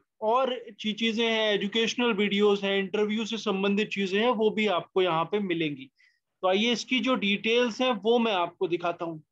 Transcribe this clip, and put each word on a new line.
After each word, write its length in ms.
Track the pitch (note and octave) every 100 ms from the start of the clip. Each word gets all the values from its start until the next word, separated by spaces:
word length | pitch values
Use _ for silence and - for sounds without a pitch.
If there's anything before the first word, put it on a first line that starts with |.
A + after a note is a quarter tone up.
| _ -
और 440 | G#3+ B3 C4 A#3+ A#3 G#3
ची-, 160 | G#3+ G#3+
चीज़ें 360 | A3+ A3 A3+
हैं, 220 | A3 G#3+
educational 600 | G3+ G3 A3+ A3 A#3+ A#3+
videos 520 | G3 G3+ G3+ G#3 G3+ G3
हैं, 140 | G3
interview 460 | F#3+ G#3 G#3 A3 G#3
से 120 | A3
संबंधित 520 | G#3+ F#3+ G3+ G3+ G#3+
चीज़ें 320 | G3 F#3+ G3+
हैं, 80 | A#3+
वो 200 | A3 G#3+
भी 180 | G#3 G#3
आपको 340 | E3+ - F#3
यहाँ 240 | F3+ D#3+ D#3+
पे 140 | G#3
मिलेंगी। 460 | F#3+ E3 D#3 C3+ C3+ _ _ _ _ -
तो 60 | F#3
आइए 240 | G3+ A#3
इसकी 280 | A#3 - B3+
जो 160 | A#3+ A#3+
details 640 | G3 G3+ A3 A#3+ B3 G#3
हैं 100 | B3+
वो 280 | G#3 G#3+ A#3+
मैं 140 | A3+
आपको 340 | F#3 F3 - F3+
दिखाता 380 | E3 F3 E3+ E3+
हूँ। 180 | D#3 -